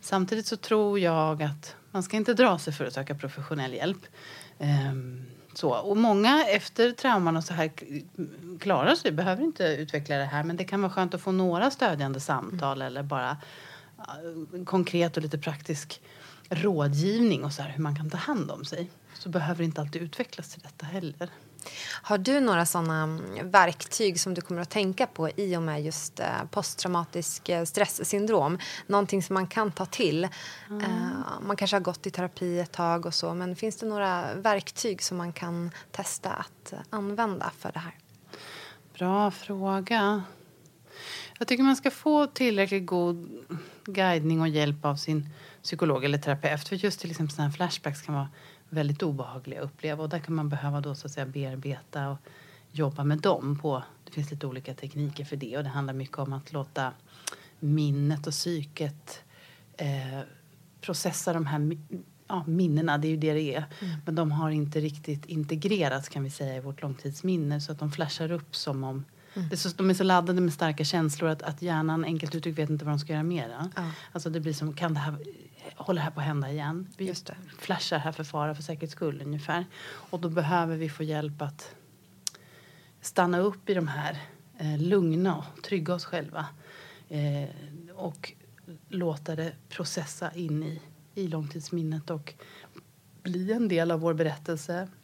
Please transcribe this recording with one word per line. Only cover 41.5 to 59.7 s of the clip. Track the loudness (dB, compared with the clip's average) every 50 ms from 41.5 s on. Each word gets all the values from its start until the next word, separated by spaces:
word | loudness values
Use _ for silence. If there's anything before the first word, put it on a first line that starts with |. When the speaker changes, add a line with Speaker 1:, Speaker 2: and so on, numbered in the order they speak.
| 4 6 8
Speaker 1:
man | 8 8
ska | 6 4 0
få | 0 2 4 6 6 6 6
tillräckligt | 4 2 2 4 4 6 4 4 4 2 0 0
god | 2 2 4 4 4 2 0 -4 -10 -12 -14 -12 -10 -10 -10 -10 -12 -18 -16 -12
guidning | -4 2 4 6 6 6 4 4 4 4 4
och | 4
hjälp | 4 4 4 4 2 2 0 0
av | 0 0
sin | 0 0 0 0 0 0 -4 -12 -16 -20 -20 -20 -12 -8
psykolog | -8 0 2 2 4 4 4 4
eller | 2 2
terapeut. | 2 2 0 0 2 2 0 0 0 -2
För | -4 -4
just | 0 0 0 0 -2
till | -6 -8
exempel | -2 -2 -2 -2 0
såna | 0 0
här | 0 2
flashbacks | 0 0 0 0 -2 -4 -4 -6 -4
kan | -6 -4 -2
vara | -2 -2 -4 -8 -16 -20 -20 -20 -20 -16 -6
väldigt | -2 0 2 2 2 2 0
obehagliga | 0 0 -2 -6 -8 -10 -12 -10 -10 -8 -8 -8
att |
uppleva. | -8 -8 -6 -4 -4 -4 -2 -4
Och | -4
där | -4 -4
kan | -2 -2 -2
man | 0 0 0
behöva | -2 -2 -2 -2 -2 -2
då, | -2 -4 -6
så | -8 -8
att | -10 -6
säga, | -6 -8
bearbeta | -6 -4 -6 -6 -6 -6 -6 -6 -6 -8 -8 -10 -10 -6 -4 -4 -4
och | -4 -6 -10 -18 -20 -20 -20 -20 -20 -20 -20 _
jobba | -2 0 0 0 0 2 2
med | 2 2
dem | 4 4 4 2 4 2 -2 -2 0
på, | 0 0 -2 -2 -4 -8 -18 -20 -20
det | -10
finns | -6 -6 -6 -4
lite | -6 -6 -6
olika | -6 -6 -8 -8 -10 -12
tekniker | -10 -10 -8 -4 -4 -4 -4 -4 -6 -8
för | -8 -6
det. | -6 -6 -6 -4
Och | -4 -4
det | -4
handlar | -4 -4 -4 -2 -4
mycket | -6 -6 -6 -6 -6
om | -4 -4 -4
att | -6 -8 -6 -6
låta | -6 -6 -4 -4 -4 -4 -4 -4 -8 -20 -20 -20 -14 -14 -14 -14 -14 -20 -20 -12 -4
minnet | 2 2 4 4 4 2 2 2 4 2 2 0 -2
och | -4 -4
psyket, | -2 -2 -2 -2 -2 -4 -6 -6 -4 -4 -4 -4 -8 -16 -16 -18 -18 -18 _ -20 -20 -20 -20 -20 -20 -20 -20